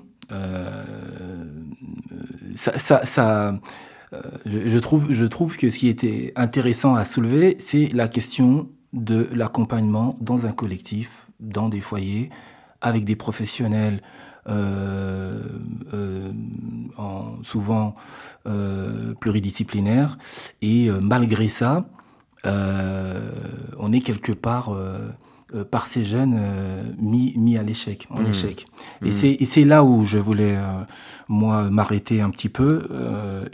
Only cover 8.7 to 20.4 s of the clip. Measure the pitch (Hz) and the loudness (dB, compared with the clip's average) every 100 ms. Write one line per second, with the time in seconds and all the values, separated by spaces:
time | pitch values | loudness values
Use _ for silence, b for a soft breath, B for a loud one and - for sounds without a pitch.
8.7 | - _ 127 110 113 120 117 110 - 110 | -12 _ -8 0 0 2 -2 -2 0 0
9.7 | 117 107 107 120 127 113 123 113 - 107 | 2 2 2 0 -2 -2 0 0 -4 -6
10.7 | 92 - 104 113 - - _ 110 104 110 | -6 -6 -6 -8 -12 -20 _ -8 -2 -2
11.7 | 101 95 101 95 104 139 B B B B | -2 -6 -6 -4 -4 -6 B B B B
12.7 | B 117 113 104 107 - 104 107 - 117 | B -2 0 0 -2 -4 -6 -6 -4 -2
13.7 | 107 107 101 B B B B - 104 101 | 0 0 -2 B B B B -6 -4 -2
14.7 | 98 98 98 95 95 92 107 110 101 113 | -4 -4 -6 -6 -6 -6 -8 -10 -10 -10
15.7 | 113 - 104 101 95 95 107 113 113 113 | -12 -10 -6 -6 -6 -8 -8 -10 -10 -10
16.7 | 113 117 - 101 95 110 117 117 110 101 | -10 -12 -10 -10 -8 -10 -12 -8 -4 0
17.7 | 110 107 104 B B B B - 101 98 | 0 0 -6 B B B B -8 -4 -4
18.7 | 98 104 110 113 107 113 107 98 - 104 | -4 -6 -6 -8 -4 -2 0 -2 -4 -4
19.7 | 104 101 120 143 - B B | 0 2 4 2 -2 B B